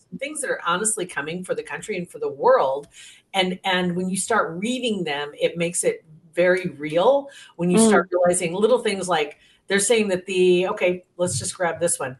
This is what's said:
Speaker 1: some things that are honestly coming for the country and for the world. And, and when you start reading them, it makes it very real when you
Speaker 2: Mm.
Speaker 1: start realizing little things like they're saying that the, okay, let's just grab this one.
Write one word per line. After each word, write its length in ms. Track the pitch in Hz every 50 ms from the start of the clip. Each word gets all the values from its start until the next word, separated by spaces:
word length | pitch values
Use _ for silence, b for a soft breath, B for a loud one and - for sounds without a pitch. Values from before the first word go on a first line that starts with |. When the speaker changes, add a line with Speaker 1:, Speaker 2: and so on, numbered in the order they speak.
| _ -
Speaker 1:
some 80 | - -
things 220 | 269 294 302 -
that 100 | 254 196
are 100 | 165 - -
honestly 400 | 170 175 185 220 214 - 208 175
coming 380 | 170 - 143 143 156 170 185 180
for 100 | - 160
the 80 | 147 147
country 340 | - 143 156 - - 202
and 140 | 180 175 -
for 80 | - 151
the 100 | 151 143
world. 600 | 139 139 165 233 262 233 151 131 135 143 143 - B B B B B B B _ -
And, 260 | 196 185 185 185 - -
and 300 | 190 185 180 185 180 170
when 140 | 180 185 185
you 60 | 190
start 420 | 196 - - 226 208 - 165 165 180
reading 460 | 202 240 254 254 247 240 208 190 170
them, 260 | 156 143 143 147 147 147 -
it 160 | 175 165 165
makes 280 | 170 170 170 175 - -
it 200 | 170 - - _ _ - - _ - -
very 340 | 175 180 180 180 180 180 170
real 600 | 135 135 147 156 151 170 190 240 277 285 277 B B B B B B
when 140 | - 170 175
you 80 | 180 220
Speaker 2:
Mm. 100 | 226 220
Speaker 1:
start 200 | 202 175 185 - 180
realizing 420 | 180 180 175 180 180 185 165 170
little 260 | 196 214 226 254 233
things 280 | 240 214 196 196 180 175
like 300 | 175 156 151 147 - b b b b b b -
they're 100 | 190 196
saying 300 | 196 - 240 220 214 196
that 180 | 185 185 -
the, 400 | - 190 185 185 185 180 175 185 185
okay, 360 | 214 - 147 180 180 180 - _ _
let's 220 | - 180 180 - -
just 160 | - - -
grab 220 | - 180 165 165 165
this 200 | 170 165 - -
one. 180 | 147 127 131